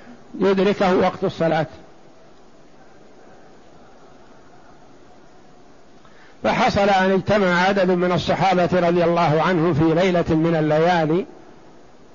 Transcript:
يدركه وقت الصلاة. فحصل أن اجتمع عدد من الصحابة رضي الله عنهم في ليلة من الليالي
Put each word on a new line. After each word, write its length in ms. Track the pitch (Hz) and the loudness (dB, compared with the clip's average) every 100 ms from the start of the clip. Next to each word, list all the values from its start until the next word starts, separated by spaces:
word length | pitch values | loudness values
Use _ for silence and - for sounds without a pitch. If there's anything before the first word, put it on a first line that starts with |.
| - - - - | -20 -20 -18 -4
يدركه 580 | 190 190 196 196 196 185 | -2 0 0 0 0 2
وقت 280 | 185 - | 0 -2
الصلاة. 420 | 185 - 165 160 151 - - - - - - - - - - - - - - - 1077 1077 1077 - - - - - - - - - - 719 - 370 - - - - - - - - - - - - - - - - | -8 -4 -2 -2 -4 -10 -20 -20 -20 -20 -20 -20 -20 -20 -20 -20 -20 -20 -20 -20 -20 -20 -20 -20 -20 -20 -20 -20 -20 -20 -20 -20 -20 -20 -20 -20 -20 -20 -20 -20 -20 -20 -20 -20 -20 -20 -20 -20 -20 -20 -20 -8
فحصل 440 | 220 170 240 202 202 | -4 0 0 2 2
أن 220 | 196 190 | 2 2
اجتمع 520 | 190 - 208 185 175 | 0 0 0 2 0
عدد 280 | 185 202 185 | 0 0 0
من 220 | 180 180 | 0 0
الصحابة 760 | 175 190 151 190 185 175 180 170 | -2 -2 -2 0 2 0 0 0
رضي 160 | 175 | 0
الله 380 | 170 170 165 156 | 0 0 0 2
عنهم 320 | 156 185 170 | 0 0 0
في 200 | 147 165 | 0 0
ليلة 300 | 160 190 175 165 | 2 2 0 0
من 280 | 160 165 165 | 0 0 0
الليالي 680 | 156 151 170 175 156 170 240 - - - - - - - - | 0 2 2 0 0 -2 -4 -14 -20 -20 -20 -20 -20 -20 -20